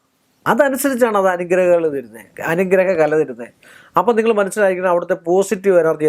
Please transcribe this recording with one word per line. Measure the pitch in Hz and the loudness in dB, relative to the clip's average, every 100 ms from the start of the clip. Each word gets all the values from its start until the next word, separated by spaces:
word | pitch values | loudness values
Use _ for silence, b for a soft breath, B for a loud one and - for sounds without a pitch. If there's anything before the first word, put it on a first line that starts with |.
| _ _ _ _ - | _ _ _ _ 0
അതനുസരിച്ചാണ് | 226 277 262 285 247 240 208 | 2 0 0 -4 0 0 2
അത് | 190 | 0
അനുഗ്രഹങ്ങൾ | 180 175 180 180 170 160 | -2 -2 0 2 2 0
തരുന്നത്, | 139 117 113 - - 143 | -4 -10 -18 -20 -10 -4
അനുഗ്രഹ | 170 190 190 185 165 | -2 2 2 2 0
കല | 151 156 | 2 0
തരുന്നത്. | 135 117 117 _ B B B 170 | -2 -6 -16 _ B B B -2
അപ്പം | 196 226 | 0 0
നിങ്ങൾ | 226 208 | 0 0
മനസ്സിലാക്കണം | 190 214 196 180 185 | -2 0 0 0 0
അവിടുത്തെ | 175 175 180 170 | -2 -2 -4 0
പോസിറ്റീവ് | 185 196 190 196 180 | 0 0 -2 2 2
എനർജി | 160 151 | 2 0